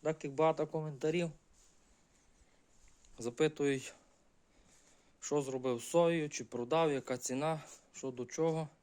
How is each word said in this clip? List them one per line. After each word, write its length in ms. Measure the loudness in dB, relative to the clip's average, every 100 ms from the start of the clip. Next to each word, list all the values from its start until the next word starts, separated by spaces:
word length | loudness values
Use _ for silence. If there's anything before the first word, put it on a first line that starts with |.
так 220 | -2 -4
як 100 | -6
багато 340 | 2 2 4 -2
коментарів. 640 | -2 -6 -2 0 0 -2 -4 _ -20 -20 _ _ _ _ _ _ _ _ _ _ -20 -20 -20 -20 -8
Запитують, 760 | -6 2 2 4 0 0 -4 -16 _ _ _ _ _ _ -20 -20 -20 -20 _ _
що 220 | -2 0
зробив 380 | 0 -2 -2 -2
з 100 | 2
соєю, 400 | 4 6 4 -2
чи 140 | -6
продав, 480 | -8 -6 0 2 4
яка 260 | 2 -2 -4
ціна, 460 | -2 -2 0 -2 -6 -20 _
що 180 | -10 -8
до 140 | -6 -8
чого. 440 | 0 2 2 -4 _